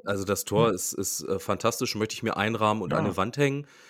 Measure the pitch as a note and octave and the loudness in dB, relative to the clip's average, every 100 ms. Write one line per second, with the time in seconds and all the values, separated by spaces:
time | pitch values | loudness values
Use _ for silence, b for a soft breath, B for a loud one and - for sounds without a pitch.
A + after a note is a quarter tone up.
0 | - G2 F#2+ G2 - G#2 A2+ F2+ - - | -4 -2 0 -2 2 4 4 2 -4 -4
1 | F#2+ - D2 F#2+ - F#2+ A2+ - B2+ G#2+ | -4 -4 -4 -4 -2 0 0 0 -2 -2
2 | A2 - A2+ - G#2+ A2+ G#2+ G#2+ F2 - | -4 -4 -2 0 0 2 2 2 0 0
3 | G2+ F#2 G#2+ C#3 C#3+ C#3 C#3+ b | 0 0 -2 2 2 0 -6 b